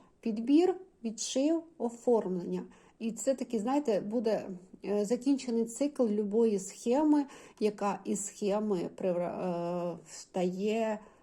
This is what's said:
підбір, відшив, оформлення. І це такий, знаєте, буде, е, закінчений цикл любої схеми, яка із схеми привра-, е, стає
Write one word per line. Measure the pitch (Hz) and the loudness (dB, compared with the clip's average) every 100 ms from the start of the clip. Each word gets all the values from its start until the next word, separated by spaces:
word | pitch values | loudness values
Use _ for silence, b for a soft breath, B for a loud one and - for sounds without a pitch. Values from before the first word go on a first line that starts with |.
| b _ | b _
підбір, | 226 214 233 294 370 359 - _ | -4 -2 4 6 6 2 -6 _
відшив, | 226 214 - 262 294 330 - - | -8 -6 -4 2 2 2 -2 -6
оформлення. | 233 - - 226 190 180 180 180 - B B B | -6 -2 2 2 2 -2 -4 -4 -6 B B B
І | 220 | -6
це | - 269 | -2 -2
такий, | 262 247 226 | -2 -2 -2
знаєте, | 220 285 294 190 | 0 0 2 0
буде, | 202 240 220 202 - 180 - - - | 0 -2 0 0 -2 -12 -16 -10 -2
е, | 208 208 | 0 0
закінчений | 247 262 269 - 226 226 | 0 2 0 0 0 0
цикл | - 294 - | -2 -2 2
любої | 233 208 202 220 226 202 | 2 2 0 2 4 2
схеми, | 185 - 233 262 311 294 269 B B B | -4 -6 0 4 4 4 2 B B B
яка | 214 208 202 190 - | -2 0 -2 -2 -4
із | 208 - | -4 -6
схеми | - 208 208 214 185 170 - | -4 -2 0 0 0 -2 -2
привра-, | 190 175 175 - 180 170 175 175 175 | -2 0 -2 -2 -2 -2 -2 -2 -4
е, | - - | -6 -12
стає | - - 190 180 185 208 226 220 214 B B | -18 -8 -2 -2 0 0 0 0 -4 B B